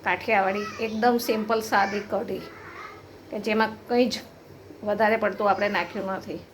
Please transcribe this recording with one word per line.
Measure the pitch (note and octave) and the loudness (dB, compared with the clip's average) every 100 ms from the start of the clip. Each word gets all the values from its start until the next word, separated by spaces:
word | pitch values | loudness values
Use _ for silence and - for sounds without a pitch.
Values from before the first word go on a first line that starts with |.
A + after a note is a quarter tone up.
કાઠિયાવાડી | G#3 F3+ - G#3+ F#3+ G3+ G#3 - | -2 -2 2 2 2 0 -4 -6
એકદમ | A3+ A3 A#3+ A#3+ | -4 2 4 4
સિમ્પલ | A#3+ A3 G#3+ A3+ | 2 -2 2 0
સાદી | A3 A3 G3 G#3 | 2 2 2 0
કઢી, | G3+ G3+ A#3+ - - - - - - - - - - | -4 -4 -4 -6 -8 -16 -16 -16 -16 -16 -20 -20 -10
કે | G#3+ | -6
જેમાં | G#3 A3 A3 G#3+ - | -2 0 0 -2 -2
કંઈ | A#3+ B3 | 2 4
જ | - - - - - - - | 2 -10 -20 -20 -20 -20 -10
વધારે | G#3 G#3 A3 A3 | -4 2 4 4
પડતું | G#3+ - G#3 | 0 2 2
આપણે | F#3+ G3+ | 4 2
નાખ્યું | G3+ E3+ A3 F#3+ F#3+ | 0 -2 -4 -4 -4
નથી. | - E3 - | -6 -10 -10